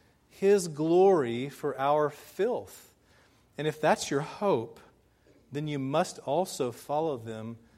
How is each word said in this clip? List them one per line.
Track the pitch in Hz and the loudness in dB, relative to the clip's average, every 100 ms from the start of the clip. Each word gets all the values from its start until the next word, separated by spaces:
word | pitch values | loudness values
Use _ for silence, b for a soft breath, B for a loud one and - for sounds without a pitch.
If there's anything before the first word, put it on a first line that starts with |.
| b b b | b b b
his | - 196 202 175 | -2 2 4 2
glory | 143 160 180 196 170 120 120 143 | -2 2 6 6 6 2 -2 -6
for | - 143 127 | -6 -6 -2
our | 139 151 147 | 2 2 2
filth. | 147 - - 226 165 104 - - _ b b b b b - | -4 -12 -4 -2 -2 -8 -20 -20 _ b b b b b -6
And | 151 | -4
if | 143 | 0
that's | 156 220 - | 2 2 0
your | 143 | -4
hope, | 156 - 202 131 113 - - _ b b b b - | -4 -2 0 0 -2 -14 -20 _ b b b b -12
then | 139 151 | -8 -6
you | 143 | -6
must | 135 156 180 - | -2 -2 -2 -6
also | 135 156 185 - 123 | -4 -2 -2 -4 -4
follow | - - 147 160 127 | -6 -6 -4 -2 -6
them | 113 110 110 113 b | -10 -10 -12 -14 b